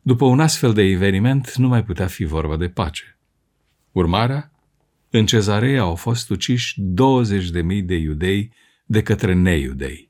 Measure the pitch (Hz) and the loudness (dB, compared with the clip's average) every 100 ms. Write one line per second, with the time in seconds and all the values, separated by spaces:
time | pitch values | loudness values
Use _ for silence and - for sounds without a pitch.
0 | - 123 135 127 156 - 127 107 95 92 | 2 2 4 4 2 2 0 2 2 2
1 | 98 95 117 139 123 - 127 120 - 87 | 0 2 2 0 -2 0 2 2 0 -4
2 | 90 - 82 78 76 80 87 - 82 - | -4 -4 -4 -2 -4 -4 -4 -4 -6 -6
3 | - _ _ _ _ _ _ _ _ 92 | -18 _ _ _ _ _ _ _ _ -2
4 | 85 95 120 139 - _ _ _ _ _ | 0 2 0 -2 -10 _ _ _ _ _
5 | _ 117 107 117 101 104 123 135 92 85 | _ 0 2 2 2 0 0 0 0 -2
6 | - 117 - 92 - 123 120 - 98 90 | -4 -4 -4 -6 -2 -2 -4 -6 -4 2
7 | 135 127 113 101 90 85 85 101 90 90 | 2 4 2 -2 -2 -4 -2 -4 -2 -4
8 | 78 76 92 98 110 _ _ _ _ 110 | -4 -2 -2 -2 -4 _ _ _ _ -2
9 | - 104 98 90 92 82 65 64 67 - | 0 0 2 2 2 2 -2 -6 -10 -12
10 | _ | _